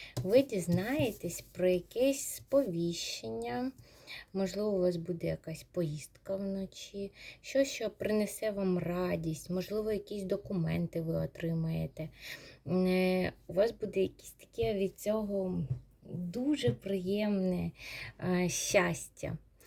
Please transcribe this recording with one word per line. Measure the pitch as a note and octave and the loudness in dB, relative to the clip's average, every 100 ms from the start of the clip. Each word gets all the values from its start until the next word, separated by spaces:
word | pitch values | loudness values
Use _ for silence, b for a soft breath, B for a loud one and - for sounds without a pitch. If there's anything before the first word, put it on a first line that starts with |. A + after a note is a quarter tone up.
| B - | B -4
ви | F#3 B3 | 6 6
дізнаєтесь | C#4 G3 E3+ F3 A3 D4+ B3 G3+ F3 - - | 6 0 2 2 2 2 2 0 -6 -8 -10
про | - F3+ | 0 4
якесь | F3+ - A3+ C4+ C#4 - | 4 0 2 2 2 -4
сповіщення, | - - C#4 A#3 E3+ E3+ E3+ - - A3+ A3+ A#3 B3 C4 - B B B B B | -8 2 2 4 0 0 -2 -6 -8 -6 -6 -4 -2 -4 -6 B B B B B
можливо, | G3 F#3+ G3 G#3+ | -2 -2 0 0
у | F#3+ | 2
вас | F3+ E3+ | 2 2
буде | E3+ E3+ E3 | -4 -4 -2
якась | D#3+ - D#3 - | -4 -6 -12 -6
поїздка | F3+ D#3+ D3+ - - - G3 | -2 -2 -2 -10 -14 -6 -4
вночі, | G3 G3 F#3+ - - G3+ G3 B B B | -2 -4 -6 -10 -12 -8 -8 B B B
що, | - C4+ | 0 2
що | C4+ - G#3+ | 2 0 -6
принесе | - G3+ G#3+ G3+ - G#3+ | -2 0 2 2 -2 -2
вам | G3+ F#3+ F3+ | 0 2 2
радість, | E3+ F3 F3+ E3+ D#3+ D#3 - | 2 0 0 0 -2 -4 -2
можливо, | F3+ F3 G#3+ G#3+ | -4 -2 -2 0
якісь | G3+ - G#3 | -2 -2 -4
документи | F#3 G3 - F#3+ D#3+ E3+ E3 E3+ | -2 -2 -2 -2 0 0 0 -2
ви | E3 E3 | -2 0
отримаєте. | D#3+ - E3 E3 D#3+ D#3+ D#3 - D#3 B B B B B - | -2 -4 -2 0 0 0 -2 -6 -10 B B B B B -2
Е, | F#3 F#3 F#3 F#3 F#3 F3+ - - | 2 4 4 4 4 0 -4 -2
у | |
вас | F3 A#3 | 2 2
буде | - G3 F#3+ | 2 -2 0
якесь | F#3 - - | 0 -2 -20
таке | - - - A3+ | -20 -12 -2 0
від | G3 F#3+ - | 2 0 -2
цього... | G#3 G#3+ G3+ G3 F#3 F3+ C3 B2 - - - | -2 0 0 0 0 -2 -2 -4 -8 -20 -10
Дуже | F3 F3 A3+ C#4 C#4 B3 | -6 -4 -2 0 4 2
приємне, | - F#3+ G3 F3+ G3+ G#3 G3 F#3 F3+ E3+ - B B B - | 2 -2 -2 0 0 2 2 2 0 -2 -6 B B B -6
е, | F3+ F3+ F3 | 0 2 2
щастя. | - - G3+ F3 - - - - D#3+ - _ | 0 4 4 4 0 -8 -10 -8 -8 -10 _